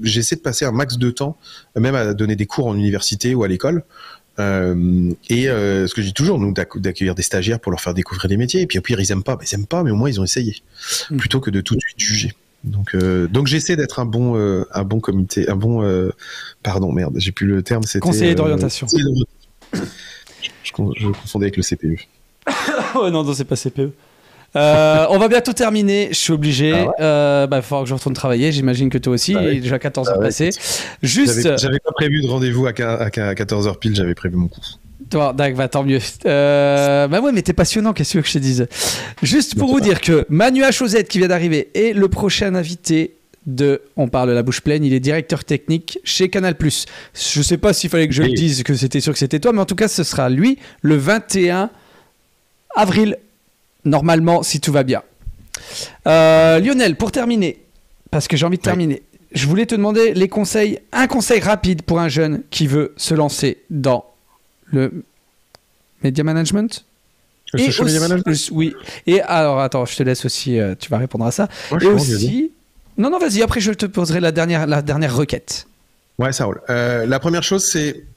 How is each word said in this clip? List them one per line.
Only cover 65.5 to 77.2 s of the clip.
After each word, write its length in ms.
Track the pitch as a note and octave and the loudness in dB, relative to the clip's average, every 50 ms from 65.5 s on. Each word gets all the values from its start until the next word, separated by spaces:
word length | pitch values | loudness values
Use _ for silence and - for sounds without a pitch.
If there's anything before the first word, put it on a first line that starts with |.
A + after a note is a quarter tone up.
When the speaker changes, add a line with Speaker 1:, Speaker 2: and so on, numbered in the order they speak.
| _ - _ _ _ _ _ _ _ _ - | _ -20 _ _ _ _ _ _ _ _ -2
Speaker 2:
media 200 | C#3 C3 D3+ D3 | -2 0 0 0
management. 640 | D#3+ D#3 D#3+ E3 D3+ F#3+ G3+ G#3+ A#3 - - _ _ _ _ _ _ _ _ _ _ _ _ - - - | 0 0 0 0 0 0 -2 -2 -2 -6 -8 _ _ _ _ _ _ _ _ _ _ _ _ -16 -4 -2
Speaker 1:
Le 80 | C3+ | 0
Speaker 2:
Et 40 | B3+ | 2
Speaker 1:
social 200 | C4+ G#3+ - E3+ | 2 2 2 2
media 140 | D#3 D#3 D#3+ | 2 2 2
Speaker 2:
aussi, 100 | D#3+ E3+ | 2 0
Speaker 1:
management. 400 | F3+ F3+ F3+ F3 D#3 D3 - - | 0 0 0 0 -2 -2 -2 -4
Speaker 2:
le, 40 | E3+ | -2
oui. 200 | D#3 D#3+ D#3+ - - - - - - - - | 0 0 -2 -2 -6 -14 -18 -16 -8 -2 2
Et 140 | F3 G3 | 2 2
alors, 380 | - - F3 E3 D#3 D3 C#3 C3 | 2 2 0 2 2 2 2 0
attends, 260 | C#3 B2+ - C3+ B2 | 0 -2 -2 -2 -4
je 100 | A#2 - | -4 -2
te 80 | - C#3 | -2 0
laisse 220 | B2+ B2+ - - | 0 0 -2 -2
aussi, 340 | B2+ - - - C3+ B2 A2+ | -6 -4 -4 -4 -2 0 0
euh, 160 | G#2+ G2 F#2 - | 0 0 -4 -6
tu 120 | - - | -8 -4
vas 100 | - A2+ | -4 -4
répondre 260 | B2+ B2+ - A#2 A2+ | -4 -4 -4 -4 -2
à 60 | A#2 | -2
ça. 160 | - - F#3 - - - - - | -2 -2 -4 -4 -4 -10 -10 -4
Speaker 1:
Moi, 80 | D3 E3+ | -2 2
Speaker 2:
Et 40 | F3 | 4
Speaker 1:
je 40 | F#3+ | 4
pense, 120 | G#3 G3 | 4 4
Speaker 2:
aussi, 120 | D3 C3 A2+ | 2 2 0
Speaker 1:
vas-y. 380 | G2+ G#2+ B2+ G#3 B3+ D#4 E4 - _ _ _ _ _ - _ - - | 0 0 0 0 0 -2 -2 -4 _ _ _ _ _ -20 _ -4 -2
Speaker 2:
non, 100 | G3+ C4+ | 0 0
non, 80 | F4 F4+ | 0 0
vas-y. 240 | F4+ D4+ G3 G3+ | 0 0 2 2
Après, 180 | A3+ A3 - B3 | 2 2 0 0
je 120 | G3 A3 | 0 -2
te 160 | G#3+ - G#3+ G3 | -2 -2 -4 -4
poserai 320 | - F3+ F3 D#3+ D#3+ F3+ | -2 -2 -2 0 0 0
la 120 | F3 E3 | 0 0
dernière, 360 | D3+ E3+ E3 E3+ E3+ D#3 D#3 D3 | 0 0 0 0 0 0 0 0
la 160 | D3 D3+ D3 | 0 0 0
dernière 320 | D3 C#3+ D3 - C#3 A#2+ | -2 -2 0 0 0 0
requête. 500 | B2 D3+ C3+ - - - - - - - _ _ _ _ _ _ _ _ _ _ - | 0 -2 -2 -4 -6 -8 -8 -12 -12 -12 _ _ _ _ _ _ _ _ _ _ -2
Speaker 1:
Ouais, 120 | B2 C3 C3 | -2 -2 -2
ça 120 | - C3 | -2 -2
roule. 160 | G2+ F#2+ - - - | -4 -4 -6 -4 -4
Euh, 380 | B2 A#2+ A#2+ A#2+ B2 A#2+ A2+ A#2+ | -2 0 0 0 0 0 0 0
la 120 | C3 | 0
première 220 | C3+ | 0